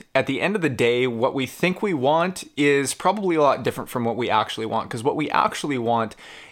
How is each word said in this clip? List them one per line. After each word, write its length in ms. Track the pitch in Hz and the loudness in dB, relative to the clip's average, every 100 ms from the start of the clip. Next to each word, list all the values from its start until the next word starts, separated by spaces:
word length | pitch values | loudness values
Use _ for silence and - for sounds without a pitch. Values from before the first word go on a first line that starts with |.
| - | -2
at 140 | 135 131 | -2 0
the 120 | 135 | -2
end 160 | 170 208 | -2 0
of 60 | |
the 80 | 156 | -2
day, 380 | 117 120 123 127 | 2 2 2 0
what 260 | 113 123 | 0 0
we 140 | 139 127 | 0 -4
think 340 | - 175 185 | -2 -2 0
we 140 | 208 156 | -2 0
want 480 | 127 160 180 180 - - | 2 2 0 -4 -10 0
is 380 | 143 143 135 | 4 4 0
probably 420 | - 180 208 190 160 | 0 0 0 0 2
a 60 | |
lot 220 | 143 120 | 4 2
different 260 | 120 131 95 | -2 -4 -6
from 160 | 127 117 | -2 -2
what 100 | 110 | -2
we 140 | 110 | 0
actually 380 | 107 110 - 110 | 2 0 -4 -4
want, 220 | 110 - | -4 -4
'cause 140 | 120 | -4
what 120 | 123 147 | -2 -2
we 160 | 147 | 0
actually 480 | - - - 156 135 | 2 2 0 -4 -2
want 360 | 117 117 107 - - - - | 0 0 -2 -6 -20 -20 -18